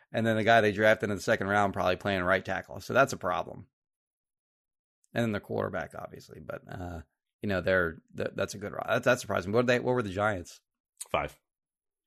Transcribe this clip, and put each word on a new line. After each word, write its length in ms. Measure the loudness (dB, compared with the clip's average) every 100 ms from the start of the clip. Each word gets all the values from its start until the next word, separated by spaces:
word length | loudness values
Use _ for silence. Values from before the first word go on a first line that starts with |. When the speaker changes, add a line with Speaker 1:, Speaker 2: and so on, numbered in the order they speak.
| _
Speaker 1:
and 140 | -2 2
then 100 | 2
the 80 |
guy 160 | 6 6
they 120 | 6
drafted 380 | 6 6 4 2
in 60 | -2
the 60 |
second 240 | 0 0 2
round 240 | 2 2
probably 220 | 2 0 0
playing 260 | 0 0
right 220 | 2 0
tackle. 360 | 0 -6 -8 -12
So 120 | -2
that's 180 | 2 2
a 40 | 0
problem. 500 | -2 -2 -4 -12 -20 _ _ _ _ _ _ _ _ _ _ _ _ _ _
And 80 | -4
then 80 | -4
the 80 | -4
quarterback, 520 | -6 -6 -4 -6 -8 -12
obviously, 420 | -16 -16 -20 -16
but, 220 | -14 -14 -12
uh, 300 | -12 -10 -12 -14 _ _ _
you 60 | -4
know, 120 | -2
they're, 380 | 2 2 2 -4 -12 -8
th-, 140 | -6
that's 200 | -4 -6
a 40 | -6
good 140 | -10
ro-, 100 | -8 -2
that, 160 | 0
that's 180 | 2 0
surprising. 320 | 0 -4 0
What 140 | 0 2
they, 140 | 2
what 140 | 0
were 80 | -2
the 60 | -2
Giants? 500 | -2 -2 -2 -8 -18 _ _ _ _ -4
Speaker 2:
Five. 260 | -4 -4 -8 _ _ _ _ _ _